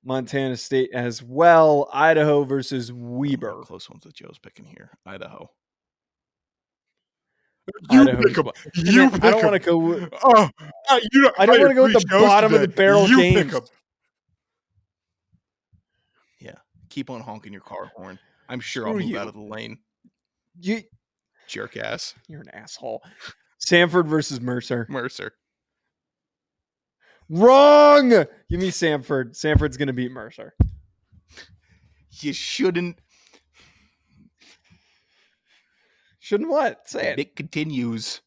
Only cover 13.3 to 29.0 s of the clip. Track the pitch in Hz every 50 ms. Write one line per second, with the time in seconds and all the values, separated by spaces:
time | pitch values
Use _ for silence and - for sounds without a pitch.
13.3 | 180 208 165 139 156 127 - _ _ _ _ _ _ _ _ _ _ _ _ _
14.3 | _ _ _ _ _ _ _ _ _ _ _ _ _ _ _ _ _ _ _ _
15.3 | _ _ _ _ _ _ _ _ _ _ _ _ _ _ _ _ _ _ _ _
16.3 | _ _ - - - _ _ _ _ _ _ _ - 143 131 - 131 113 110 117
17.3 | 107 110 101 107 101 95 _ - 98 95 98 - _ 107 92 95 95 95 _ _
18.3 | _ _ _ _ 123 123 120 - - 127 113 107 - - - - - 101 101 107
19.3 | 104 107 104 104 107 110 113 113 110 _ _ _ _ _ _ _ _ _ _ _
20.3 | _ _ _ _ _ 175 170 185 220 226 196 _ _ _ _ _ _ _ _ _
21.3 | _ _ _ _ - 104 104 - - 110 110 110 - - - - - _ _ _
22.3 | 160 147 - - - 101 107 - - - - 120 110 - _ - _ _ - -
23.3 | - _ _ _ _ _ - - 175 175 175 170 151 180 170 151 156 156 143 -
24.3 | 143 123 120 123 123 123 - - 127 120 113 - 139 131 120 131 - - 98 -
25.3 | _ _ _ _ _ _ _ _ _ _ _ _ _ _ _ _ _ _ _ _
26.3 | _ _ _ _ _ _ _ _ _ _ _ _ _ _ _ _ _ _ _ _
27.3 | 156 170 214 247 262 277 285 294 294 294 294 294 294 294 269 247 233 190 143 -
28.3 | _ _ _ _ 170 170 185 185 165 - 175 160 151 139